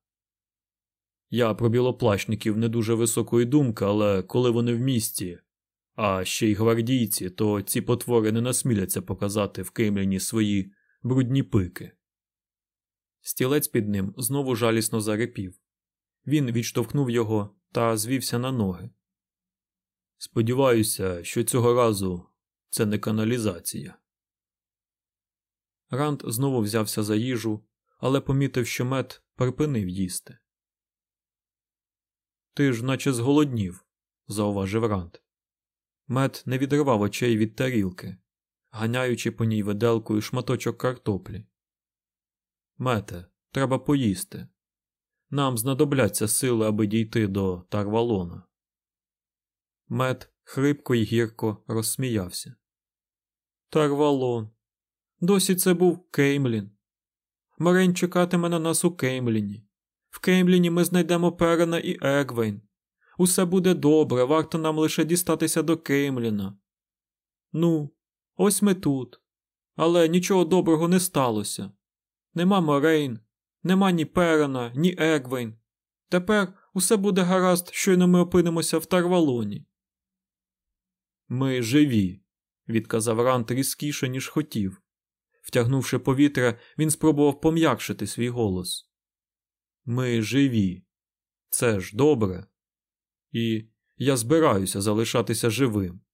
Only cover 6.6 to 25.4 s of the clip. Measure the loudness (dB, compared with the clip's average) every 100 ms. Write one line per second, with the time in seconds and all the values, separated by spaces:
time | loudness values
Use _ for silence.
6.6 | 2 2 2 0 0 -2 -6 -2 0 0
7.6 | -2 -4 -2 -2 0 0 2 0 -2 -2
8.6 | 0 0 0 -4 -6 -6 -4 -2 -4 -6
9.6 | -8 -2 -2 0 -2 -2 -2 0 0 0
10.6 | -4 -12 _ _ -2 0 0 0 0 0
11.6 | -2 -6 -18 _ _ _ _ _ _ _
12.6 | _ _ _ _ _ _ -12 -4 0 0
13.6 | 0 -2 0 -2 -4 -6 -4 -2 -2 0
14.6 | 2 0 0 -4 -2 -2 -4 -6 -12 -14
15.6 | _ _ _ _ _ _ -2 -2 0 -2
16.6 | -4 -4 -2 -2 0 0 0 -2 -4 -12
17.6 | _ -2 0 -2 -2 -4 -2 -4 -2 -2
18.6 | -2 -4 -12 -20 _ _ _ _ _ _
19.6 | _ _ _ _ _ _ -6 -2 0 2
20.6 | 2 4 2 -2 -4 -6 -6 -4 0 2
21.6 | 2 4 2 0 -2 -6 -10 _ _ _
22.6 | _ -4 -2 -2 -2 -2 0 -2 -2 -4
23.6 | -8 -12 -12 -18 _ _ _ _ _ _
24.6 | _ _ _ _ _ _ _ _